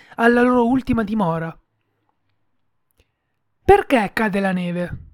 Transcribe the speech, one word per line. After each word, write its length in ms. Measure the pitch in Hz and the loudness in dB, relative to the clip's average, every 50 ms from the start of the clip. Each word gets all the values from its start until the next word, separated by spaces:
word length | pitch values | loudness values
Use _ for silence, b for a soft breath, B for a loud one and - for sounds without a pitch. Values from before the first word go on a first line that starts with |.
| B B B | B B B
alla 260 | - 226 233 240 240 | 0 2 2 4 4
loro 260 | 240 247 247 247 233 233 | 4 2 2 2 2 0
ultima 360 | 262 269 - - 247 226 220 | 0 -2 -2 -2 -4 -4 -4
dimora. 520 | 202 220 220 202 165 165 165 165 165 160 - _ _ _ _ _ _ _ _ _ _ _ _ _ _ _ _ _ _ _ _ _ _ _ _ _ _ _ _ _ _ _ _ _ _ _ _ _ _ _ _ _ | -4 -4 -4 -2 -2 -4 -4 -6 -10 -12 -16 _ _ _ _ _ _ _ _ _ _ _ _ _ _ _ _ _ _ _ _ _ _ _ _ _ _ _ _ _ _ _ _ _ _ _ _ _ _ _ _ _
Perché 480 | - 392 403 392 - 294 240 208 180 - | 4 4 4 4 2 0 0 0 0 -2
cade 260 | - 226 214 180 202 | -2 -2 -2 -2 -2
la 120 | 196 190 | -2 -2
neve? 460 | 185 185 180 175 175 175 175 170 - - - - | -2 -4 -4 -6 -6 -6 -6 -8 -10 -12 -16 -18